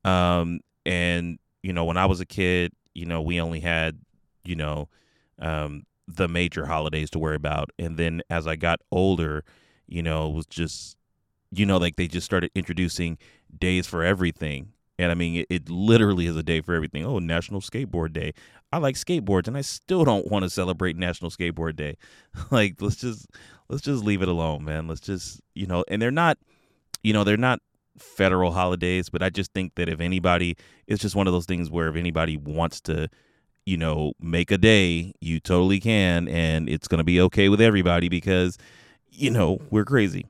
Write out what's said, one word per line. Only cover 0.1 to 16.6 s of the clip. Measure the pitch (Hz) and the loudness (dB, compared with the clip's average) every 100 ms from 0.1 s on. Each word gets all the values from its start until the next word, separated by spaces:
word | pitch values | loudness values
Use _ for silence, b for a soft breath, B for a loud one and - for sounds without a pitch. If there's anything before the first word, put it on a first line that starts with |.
| 92 90 87 85 85 _ _ - | 2 4 2 0 -6 _ _ -4
and, | 90 87 87 87 82 _ _ | -2 0 -2 -4 -10 _ _
you | 92 | -6
know, | 87 85 | -2 0
when | 85 | 2
I | 95 | 2
was | 90 | 2
a | 92 | -4
kid, | - 90 90 87 _ _ | -2 2 2 0 _ _
you | - 85 | -14 -8
know, | 85 | -4
we | 78 87 | -2 -2
only | 82 82 | -4 -4
had, | 82 82 80 78 _ _ _ _ | -4 -2 -2 -4 _ _ _ _
you | 90 82 | -10 -6
know, | 76 76 76 _ _ _ _ _ | -4 -6 -8 _ _ _ _ _
um, | 80 78 76 73 - _ - | -6 -4 -6 -10 -18 _ -18
the | 82 90 | -4 -2
major | 85 87 - 73 | 0 -2 -4 -4
holidays | 80 78 78 78 | -2 -2 -4 -4
to | 82 | -2
worry | 78 78 | -2 -2
about. | 73 76 73 - | -2 -4 -6 -8
And | 82 80 | -8 -2
then | 82 82 - | -2 -2 -4
as | 85 80 | -4 -4
I | 80 | -2
got | 85 82 _ | -2 -2 _
older, | 90 95 87 80 76 - b b b - | 0 2 2 -2 -4 -10 b b b -10
you | 82 | -6
know, | 82 80 78 | -4 -2 -4
it | |
was | 76 78 | -6 -8
just, | - 82 - - - _ _ _ _ _ | -6 -6 -6 -16 -20 _ _ _ _ _
you | 92 101 | 0 2
know, | 92 | 4
like, | 87 80 | 2 0
they | 85 | -4
just | 87 - | -4 0
started | 95 85 | -2 0
introducing | 95 85 85 87 - 85 80 b b b - | -4 -4 -2 -2 -2 -4 -6 b b b -4
days | 90 90 87 | 0 0 -2
for | 87 | -2
everything. | 82 95 87 78 78 69 98 _ _ - | 0 2 0 -2 -8 -8 -12 _ _ -2
And | 87 | -2
I | 85 | 0
mean, | 85 85 | -2 -2
it, | - | -2
it | 90 76 | -4 -4
literally | 87 107 113 107 92 85 | -2 4 6 6 2 0
is | 80 | -2
a | |
day | 78 82 | -2 -2